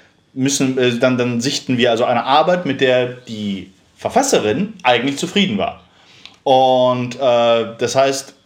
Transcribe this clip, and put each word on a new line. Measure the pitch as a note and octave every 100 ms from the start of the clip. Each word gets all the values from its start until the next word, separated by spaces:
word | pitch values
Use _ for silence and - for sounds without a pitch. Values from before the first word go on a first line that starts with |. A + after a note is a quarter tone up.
| _ _ _
müssen, | C3+ C3+ C#3 C3+ C3
äh, | B2 A#2
dann, | B2+ B2
dann | B2 A#2+
sichten | B2+ C#3 - B2
wir | A#2+
also | A2+ B2
eine | A#2+ B2+
Arbeit, | C#3+ - - C#3
mit | C3
der | C3 B2+ B2
die | - - A2 G#2 F#2+ F2+ _ _ _
Verfasserin | A2 A#3+ C#4 F#3+ G#2+ B2 G#3+ -
eigentlich | B2+ A#2+ C3 C#3
zufrieden | E3+ G3+ F3+ G#2
war. | E2+ - - _ _ - - _
Und, | - C3 C3 B2+ B2+ B2 A#2+ A#2+
äh, | C3+ A#2+ A#2 A#2 G#2+ -
das | A#2+ C3
heißt | C#3 C#3 - -